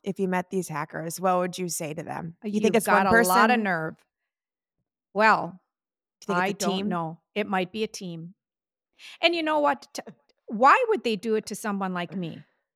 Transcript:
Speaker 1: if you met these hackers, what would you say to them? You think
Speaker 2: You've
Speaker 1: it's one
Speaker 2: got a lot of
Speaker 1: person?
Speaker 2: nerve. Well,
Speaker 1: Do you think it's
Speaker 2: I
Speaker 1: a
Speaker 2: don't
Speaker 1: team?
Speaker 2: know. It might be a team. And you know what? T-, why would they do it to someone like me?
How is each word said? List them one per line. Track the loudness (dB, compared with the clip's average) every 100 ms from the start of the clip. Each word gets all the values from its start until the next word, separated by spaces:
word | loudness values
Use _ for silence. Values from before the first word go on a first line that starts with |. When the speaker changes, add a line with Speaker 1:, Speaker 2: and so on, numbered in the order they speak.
Speaker 1:
if | -10 -4
you | -2
met | -2 -2
these | -4 -4
hackers, | -6 -6 -8 -8 -4
what | 0 0
would | 0 -4
you | -6
say | -6 -8
to | -8
them? | -8 -8 -10 -10
You | -4
think | 0 2
Speaker 2:
You've | 2
Speaker 1:
it's | 4
one | 2
Speaker 2:
got | 6
a | 4 6
lot | 4 4
of | 4
Speaker 1:
person? |
Speaker 2:
nerve. | 2 -2 -4 -8 _ _ _ _ _ _ _ _ _ _ _
Well, | 2 4 4 0 -10 _ _ _ _ _ _ -2
Speaker 1:
Do |
you | 0
think | 0
it's | -2
Speaker 2:
I | -2
Speaker 1:
a |
Speaker 2:
don't | -2
Speaker 1:
team? | -2
Speaker 2:
know. | -2 -4 -8 _
It | -6 -2
might | -2 -2
be | -4
a | -6
team. | -6 -12 -12 -14 -18 _ _ _ _ _ _ -20 -2
And | 0
you | 0
know | 0 0
what? | 0 0 -6
T-, | -14 -14 -18 _ _ -10
why | 4 6 6 4
would | 0
they | 0 -2
do | 0 -2
it | -4
to |
someone | -8 -6 -4 -4
like | -4 -6 -6
me? | -8 -10 -18 _ _